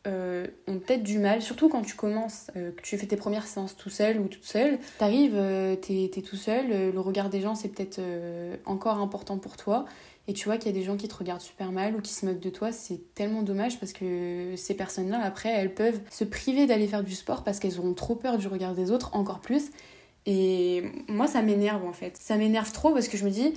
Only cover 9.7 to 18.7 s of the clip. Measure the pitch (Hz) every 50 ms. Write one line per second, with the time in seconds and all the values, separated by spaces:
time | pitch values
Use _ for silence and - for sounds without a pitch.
9.7 | 208 247 285 - - - - - - _ _ - 190 196 - 208 214 226 226 226
10.7 | 190 190 185 185 202 202 208 208 - - 185 175 180 175 - - - - 196 185
11.7 | 185 185 190 214 220 220 202 - - - - 190 185 180 175 185 180 - 208 226
12.7 | 226 226 - - 175 170 - - _ - 208 208 220 220 214 196 196 196 214 247
13.7 | 240 - - 190 - - 190 185 180 175 180 175 175 180 180 180 185 180 - -
14.7 | 196 190 190 185 - - 185 185 208 240 220 196 196 - - 220 226 214 190 190
15.7 | 190 - 214 233 233 208 208 - - - 220 202 - - - - 254 269 285 254
16.7 | 233 214 214 202 208 208 202 190 185 - - - - - - - 202 202 - 190
17.7 | 175 175 175 180 175 - - - 233 233 - 262 240 214 196 196 190 185 185 185